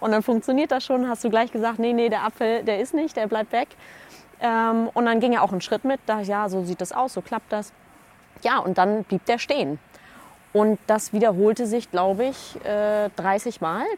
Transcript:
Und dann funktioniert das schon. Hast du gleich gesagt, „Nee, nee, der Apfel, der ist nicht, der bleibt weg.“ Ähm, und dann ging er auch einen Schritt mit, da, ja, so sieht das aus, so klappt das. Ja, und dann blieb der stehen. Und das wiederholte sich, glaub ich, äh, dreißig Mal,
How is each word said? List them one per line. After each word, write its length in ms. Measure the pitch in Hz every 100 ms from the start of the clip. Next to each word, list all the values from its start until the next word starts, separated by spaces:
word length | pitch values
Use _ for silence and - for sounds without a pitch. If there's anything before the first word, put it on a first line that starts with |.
Und 120 | 220
dann 100 | 214
funktioniert 480 | 214 226 - 262 302
das 140 | 262
schon. 240 | - 254 254
Hast 160 | 233
du 60 | 240
gleich 200 | 220 240
gesagt, 260 | 233 226 220
„Nee, 120 | 233
nee, 160 | 240 233
der 160 | 220
Apfel, 380 | 220 - 226 233
der 180 | 214 202
ist 140 | 247
nicht, 220 | 320 311 -
der 100 | 214
bleibt 260 | 220 220
weg.“ 160 | 233 277 - - - - - - -
Ähm, 480 | 240 226 226 226 226
und 140 | - 240
dann 140 | 226
ging 120 | 240
er 100 | 240
auch 100 | 185
einen 80 | 180
Schritt 240 | - 214
mit, 160 | 262 269 -
da, 140 | 214
ja, 280 | 196 202 208
so 160 | 190
sieht 160 | 180 190
das 120 | 180
aus, 220 | - 262
so 60 | -
klappt 320 | - 226 -
das. 200 | 214 214 - - - - - - -
Ja, 160 | 233 254
und 200 | 185 185
dann 260 | 185 214
blieb 200 | 196 190
der 140 | - 240
stehen. 400 | - 285 160 147 - - - - - - -
Und 260 | 208 214 208 -
das 260 | 214 -
wiederholte 540 | 208 226 180 208 220 240
sich, 240 | 233 226
glaub 300 | 180 185 196
ich, 360 | 254 269 - -
äh, 460 | - 208 208 214 208 -
dreißig 440 | 180 196 247 -
Mal, 240 | 160 180 294